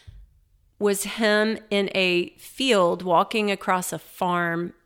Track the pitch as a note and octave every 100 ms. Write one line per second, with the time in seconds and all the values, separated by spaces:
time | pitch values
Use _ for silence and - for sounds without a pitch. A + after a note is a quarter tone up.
0 | - - - _ _ _ _ - G#3 G3
1 | G3+ A3 A3 G#3 A3 A3+ - G3+ G3 -
2 | F#3 F3 F3+ - - - C4 G#3 F3 F3+
3 | F3+ E3+ G3 A3 G#3 G3 - F#3 F3 D#3+
4 | - - F#3 F3 F3 E3+ F3 -